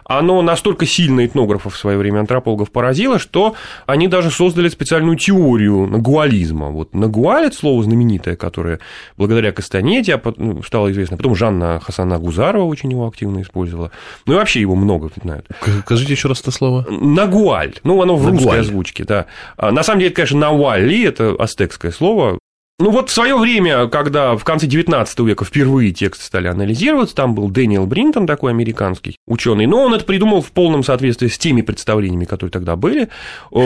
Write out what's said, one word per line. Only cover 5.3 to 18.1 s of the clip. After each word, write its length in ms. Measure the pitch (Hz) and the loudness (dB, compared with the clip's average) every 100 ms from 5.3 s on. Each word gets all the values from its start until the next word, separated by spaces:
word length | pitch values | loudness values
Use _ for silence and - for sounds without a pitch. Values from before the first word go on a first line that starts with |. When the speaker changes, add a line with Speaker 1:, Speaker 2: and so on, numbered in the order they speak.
| 190 151 117 104 98 98 | 4 4 4 4 2 0
Speaker 1:
нагуализма. 840 | 107 117 151 151 107 82 78 73 | 0 2 2 2 2 0 -4 -6
Вот 240 | 76 78 | -8 -6
нагуаль — 520 | 95 110 107 147 277 311 | -2 0 2 2 2 0
это 100 | - | 0
слово 260 | 151 123 | 0 2
знаменитое, 540 | 107 117 120 95 87 87 | 2 2 2 0 -4 -6
которое 420 | 87 85 85 82 - - - - | -6 -6 -6 -6 -10 -20 -20 -4
благодаря 340 | 101 113 107 | 0 2 0
Кастанеде, 640 | 98 - 95 117 240 202 | -4 -6 -2 0 0 0
а 40 | 135 | -2
пот-, 200 | 117 101 | -4 -6
ну, 240 | 107 80 | -6 -6
стало 300 | - 117 104 | -4 -2 0
известно. 240 | 98 90 87 | -2 -4 -4
Потом 180 | 127 | -2
Жанна 460 | 95 113 95 85 82 | 0 0 0 -2 -4
Хасана 340 | - - 90 85 | -6 -4 -2 -2
Гузарова 440 | 87 82 147 214 | -2 -2 0 0
очень 260 | 175 151 135 | -2 -4 -6
его 160 | 127 117 | -4 -6
активно 340 | - 101 95 | -6 -6 -6
использовала. 480 | 95 92 87 85 82 - - - - | -6 -6 -6 -6 -10 -12 -20 -10 -2
Ну 80 | |
и 20 | 175 | 0
вообще 240 | 214 123 | 0 0
его 160 | 98 92 | 0 2
много 340 | 101 87 78 - | 2 0 -4 -10
знают. 260 | 87 76 - - | -10 -12 -14 -6
Speaker 2:
К-, 200 | - 101 | -2 -2
скажите 320 | - 117 139 | 0 -2 0
ещё 160 | 139 135 | -2 -2
раз 120 | 131 | -2
это 120 | - | -4
слово. 340 | - 131 127 123 | -4 -2 -2 -4
Speaker 1:
Нагуаль. 840 | 98 147 156 202 196 196 98 76 - | -2 2 2 2 2 2 2 -2 -4
Ну, 180 | 151 190 | 0 2
оно 160 | 180 | 2